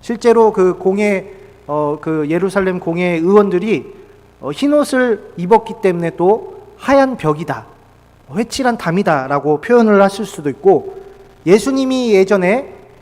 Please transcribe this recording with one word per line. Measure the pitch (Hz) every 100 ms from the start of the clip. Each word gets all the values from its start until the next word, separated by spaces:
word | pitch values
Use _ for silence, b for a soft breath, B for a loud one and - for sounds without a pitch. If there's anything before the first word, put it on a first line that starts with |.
실제로 | - 233 240 233 220
그 | 196 185 180
공회, | 190 202 208 196 185 B B B -
어, | 147 147 151
그 | - 160 147
예루살렘 | 170 190 196 185 185
공회 | 170 170 180 165
의원들이, | 165 208 202 180 214 165 - B B B _ _
어, | 131
흰 | 147 285
옷을 | 294 285 254 247 208 - -
입었기 | 175 226 220 -
때문에 | 196 170 170 165
또 | 175 220 - - - -
하얀 | - 277 269 233
벽이다, | 156 151 165 120 113 - _ _ _ _ -
회칠한 | 147 233 - 254 233
담이다라고 | 175 170 202 151 131 143 143 147
표현을 | - 240 220 202
하실 | 196 196 202
수도 | - 147
있고, | 127 196 160 - - - - - _ 156
예수님이 | 208 269 269 262 262 240
예전에 | 196 190 208 180 233 277 - - -